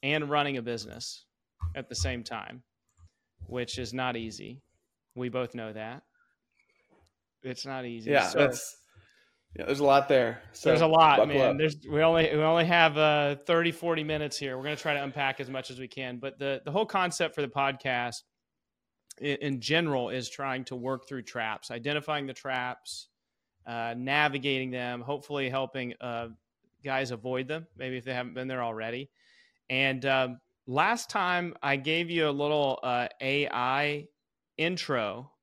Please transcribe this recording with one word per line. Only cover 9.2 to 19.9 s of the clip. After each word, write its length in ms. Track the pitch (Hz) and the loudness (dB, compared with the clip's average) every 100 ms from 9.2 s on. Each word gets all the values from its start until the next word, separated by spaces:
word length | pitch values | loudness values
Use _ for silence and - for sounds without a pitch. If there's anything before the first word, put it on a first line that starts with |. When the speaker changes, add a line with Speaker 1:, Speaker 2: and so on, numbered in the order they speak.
| _ _ _ - | _ _ _ -10
Speaker 2:
yeah, 60 | |
there's 160 | - 139 | -4 2
a 40 | |
lot 220 | 143 139 139 | 6 6 6
there. 360 | 135 117 120 - | 4 4 -2 -14
So 160 | - - | -4 4
Speaker 1:
there's 140 | 156 | 6
a 40 | 160 | 6
lot, 300 | 160 160 143 | 8 8 8
Speaker 2:
buckle 180 | 147 | 6
Speaker 1:
man. 180 | 143 127 | 6 4
Speaker 2:
up. 60 | 139 | 4
Speaker 1:
There's, 180 | 156 147 - | 0 -2 -4
we 120 | 151 | 4
only, 260 | 165 165 160 151 | 6 6 4 4
we 60 | |
only 240 | 156 165 165 | 4 4 4
have, 320 | 170 165 147 | 6 6 6
uh, 380 | 156 147 143 139 - | 6 6 2 0 2
thirty, 260 | 165 170 | 4 4
forty 320 | 165 170 165 | 0 -2 -2
minutes 320 | 151 151 147 - | 0 -2 -4 -4
here. 220 | 139 127 | -6 -6
We're 60 | |
gonna 120 | 139 151 | -6 -4
try 180 | 160 | -2
to 80 | 143 | -2
unpack 380 | 139 147 139 135 | -2 -2 -2 -2
as 80 | 127 | -6
much 220 | 131 127 | -8 -8
as 100 | 127 | -12
we 80 | 131 | -12
can. 300 | - 131 123 | -8 -8 -6
But 200 | 135 - | -10 -6
the, 220 | 139 135 | -4 -4
the 60 | 143 | -2
whole 160 | 165 214 | -2 0
concept 480 | 196 180 - 165 | 0 0 0 -2
for 60 | - | 0
the 80 | 139 | -4
podcast 680 | 139 139 135 135 123 120 113 _ _ _ _ _ _ _ _ _ - | 0 0 0 -2 -2 -2 -6 _ _ _ _ _ _ _ _ _ -8
i-, 40 | |
in 360 | 143 139 147 135 | -4 -4 -4 -4
general 500 | 113 160 165 | 0 0 2